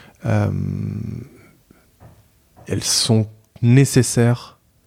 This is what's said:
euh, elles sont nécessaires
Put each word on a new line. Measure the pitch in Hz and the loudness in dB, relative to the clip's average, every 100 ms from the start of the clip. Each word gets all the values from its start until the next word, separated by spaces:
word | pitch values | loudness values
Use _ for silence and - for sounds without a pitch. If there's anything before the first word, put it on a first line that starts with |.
| - _ 117 | -20 _ -4
euh, | 107 101 95 95 98 101 101 113 - - - _ _ _ _ _ _ - - _ _ _ _ - | -2 -2 -2 -4 -6 -6 -8 -10 -12 -14 -20 _ _ _ _ _ _ -20 -20 _ _ _ _ -8
elles | 101 | -6
sont | - - - 110 107 - _ - | -2 -2 2 2 0 -8 _ -2
nécessaires | 117 127 139 135 120 - 117 120 - _ _ _ | 4 4 4 2 2 2 2 0 -6 _ _ _